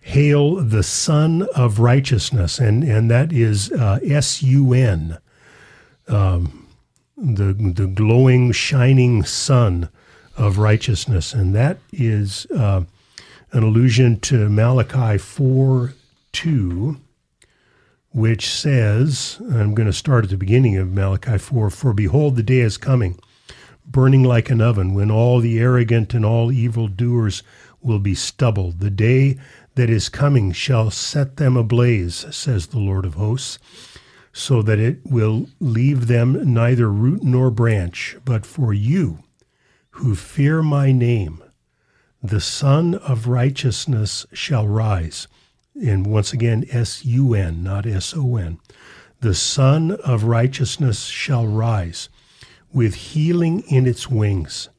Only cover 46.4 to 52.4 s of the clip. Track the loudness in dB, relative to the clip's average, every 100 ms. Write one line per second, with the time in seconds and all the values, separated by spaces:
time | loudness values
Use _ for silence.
46.4 | -2 -2 -2 -4 -4 -6 -4 0 0 0
47.4 | -2 -6 -6 -6 -4 -6 -6 -4 -4 -2
48.4 | -6 -10 _ _ -20 -20 _ _ -2 -2
49.4 | -2 2 2 2 0 -2 -2 0 0 0
50.4 | 0 -2 -6 -2 -2 -2 -8 -10 -4 -2
51.4 | -2 -2 -2 -2 -4 -10 -18 _ _ _